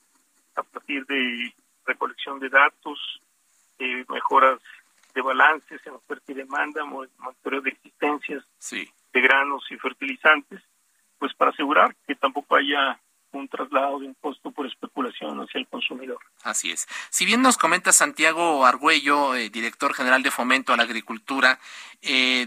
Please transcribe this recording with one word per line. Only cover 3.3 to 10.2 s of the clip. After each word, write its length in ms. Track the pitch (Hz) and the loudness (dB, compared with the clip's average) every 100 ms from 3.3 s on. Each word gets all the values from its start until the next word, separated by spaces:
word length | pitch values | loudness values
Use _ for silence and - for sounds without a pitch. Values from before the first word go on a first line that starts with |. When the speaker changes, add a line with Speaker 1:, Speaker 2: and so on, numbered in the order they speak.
| _ _ _ _ - | _ _ _ _ -8
Speaker 1:
eh, 260 | 127 127 127 | -6 -6 -8
mejoras 500 | 135 - 135 131 101 - - _ _ _ | -6 2 4 4 2 -6 -20 _ _ _
de 80 | 135 | -6
balances 580 | 131 131 143 156 - 147 - | -2 4 4 2 -4 -18 -18
en 80 | |
oferta 380 | 131 - 143 - | -18 -12 -12 -10
y 40 | 135 | -12
demanda, 480 | 135 143 147 151 | -8 -4 -4 -6
mo-, 220 | 147 135 131 _ | -8 -10 -14 _
monitoreo 420 | 127 - 139 135 | -18 -12 -6 -6
de 100 | 135 | -6
existencias 720 | - - - 147 147 - 143 - _ | -8 -14 -6 -4 -4 -6 -12 -12 _
Speaker 2:
Sí. 320 | - 104 - _ _ | -12 -10 -12 _ _
Speaker 1:
de 80 | 127 | 2
granos 420 | 127 135 139 135 - | 4 4 2 -4 -10
y 80 | 113 | -10
fertilizantes, 840 | 131 - 139 - | -10 -8 -8 0